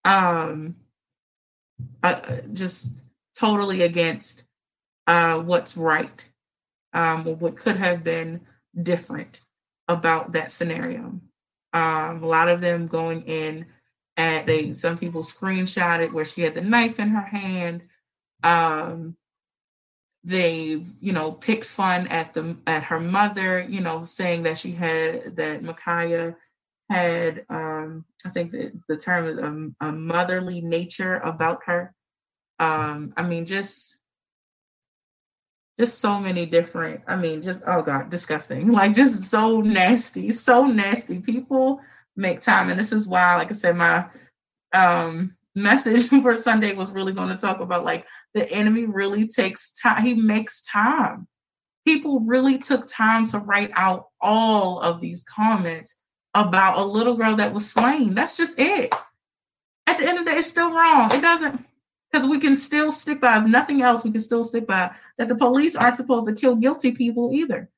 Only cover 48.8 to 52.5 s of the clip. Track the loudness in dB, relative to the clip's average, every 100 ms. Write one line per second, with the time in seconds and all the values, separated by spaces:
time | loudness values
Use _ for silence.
48.8 | 0 -2 -2 0 0 0 -2 -4 -16 -2
49.8 | 0 2 2 4 4 2 -2 -12 -4 0
50.8 | 2 2 0 -4 -16 _ _ _ _ _
51.8 | 0 2 2 0 2 4 4